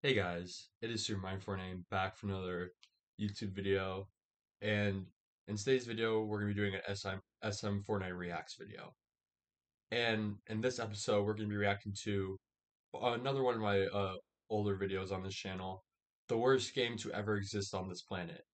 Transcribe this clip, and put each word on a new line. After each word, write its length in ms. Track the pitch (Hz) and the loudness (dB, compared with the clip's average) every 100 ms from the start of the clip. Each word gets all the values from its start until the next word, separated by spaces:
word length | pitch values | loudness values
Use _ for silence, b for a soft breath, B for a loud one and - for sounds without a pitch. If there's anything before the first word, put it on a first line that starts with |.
Hey 100 | 143 | 4
guys, 560 | 117 90 87 90 - - _ | 4 4 -2 -6 -10 -14 _
it 80 | 117 | -4
is 160 | 113 - | -2 -2
Super 160 | 101 | -2
Mind 180 | 92 95 | -2 -6
Fortnite 420 | 101 95 92 92 87 | -4 -4 -4 -8 -2
back 260 | 98 95 - | 0 0 -2
for 100 | 101 | -4
another 440 | 95 92 90 90 - - _ _ - | -2 -2 -4 -6 -10 -20 _ _ -4
YouTube 360 | 104 101 104 | -4 -2 -6
video, 520 | 95 98 98 95 95 98 _ _ _ _ _ | -2 2 2 2 -4 -8 _ _ _ _ _
and 460 | 107 104 104 98 95 _ _ _ - | 0 2 2 0 -6 _ _ _ -6
in 80 | 101 | -4
today's 300 | 101 131 117 | 4 2 2
video, 360 | 113 113 110 | 0 2 4
we're 160 | 107 104 | 2 0
gonna 140 | 104 | 0
be 80 | 104 | 2
doing 140 | 101 | 2
an 80 | 95 - | 0 -4
S 200 | 98 101 | -4 -2
M, 120 | 95 - _ | -4 -8 _
S 220 | 110 104 | -4 -2
M 180 | 107 101 101 | 0 -2 0
Fortnite 280 | 104 92 90 | -2 -2 -4
Reacts 400 | 87 82 - - | -4 -4 -6 -14
video. 340 | - 101 - - _ _ _ _ _ _ _ _ _ | -14 -12 -14 -18 _ _ _ _ _ _ _ _ _
And 440 | 117 117 110 107 104 - | 0 2 2 0 -4 -6
in 120 | 110 | 0
this 180 | 127 127 | 0 0
episode, 460 | 110 104 - 107 | -4 -4 4 4
we're 80 | 104 | 4
gonna 160 | 107 107 | 0 -2
be 80 | 104 | 2
reacting 380 | 101 101 104 101 | 2 2 -4 -6
to 320 | - 101 95 95 _ _ _ _ _ | 0 0 0 -4 _ _ _ _ _
another 500 | - 120 120 131 135 | 0 0 2 0 2
one 120 | 127 | 4
of 80 | 113 | 4
my, 240 | 107 101 95 | 4 4 4
uh, 300 | 101 98 92 _ _ _ | 2 -2 -4 _ _ _
older 260 | 110 104 95 | 0 2 2
videos 360 | 98 95 95 | 0 0 -2
on 100 | 95 | -4
this 120 | 95 | -4
channel, 480 | 95 98 92 95 92 _ _ _ _ - | -6 -6 -6 -6 -8 _ _ _ _ -2
The 80 | 113 | 2
Worst 380 | 123 131 120 | 6 6 4
Game 240 | - 120 113 | 0 0 0
to 120 | 101 | -4
Ever 260 | - 104 104 | -4 0 0
Exist 360 | 98 104 98 | 0 -2 -2
on 140 | 95 92 | -4 -6
This 140 | 87 | -10
Planet. 400 | - 92 85 71 - | -6 -6 -6 -10 -16